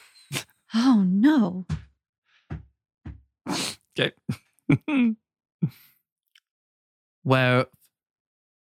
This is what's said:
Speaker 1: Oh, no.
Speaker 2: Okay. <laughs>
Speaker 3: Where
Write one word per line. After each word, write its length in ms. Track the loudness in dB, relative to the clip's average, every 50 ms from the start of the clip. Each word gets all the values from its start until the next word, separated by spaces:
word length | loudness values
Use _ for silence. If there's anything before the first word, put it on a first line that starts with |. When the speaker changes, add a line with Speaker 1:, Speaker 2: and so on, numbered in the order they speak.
| -20 _ _ _ _ -14 -12 -12 -12 -12 _ _ _ -6 -4
Speaker 1:
Oh, 280 | 0 2 2 4 4 2 2
no. 580 | 2 2 4 4 4 4 2 0 -2 -6 -10 -8 -10 -10 -10 -14 _ _ _ _ _ _ _ _ _ _ _ -18 -16 -16 -18 _ _ _ _ _ _ _ -20 -20 -20 -20 _ _ _ _ -12 -10 -8 -6 -6 -8 -10 -14 _ _ _ -4
Speaker 2:
Okay. 120 | -4 -4 -6 _ _ -10 -10 -10 _ _ _ _ _ 0
<laughs> 480 | 0 0 0 0 0 0 0 0 -2 -4 _ _ _ _ _ _ _ _ -8 -8 -8 -10 _ _ _ _ _ _ _ _ _ _ _ _ _ _ _ _ _ _ _ _ _ _ _ _ _ _ _ _ -2
Speaker 3:
Where 420 | 0 2 2 4 4 2 2 0 -2 _ _ _ _ _ _ _ _ _ _ _ _ _ _ _ _ _ _ _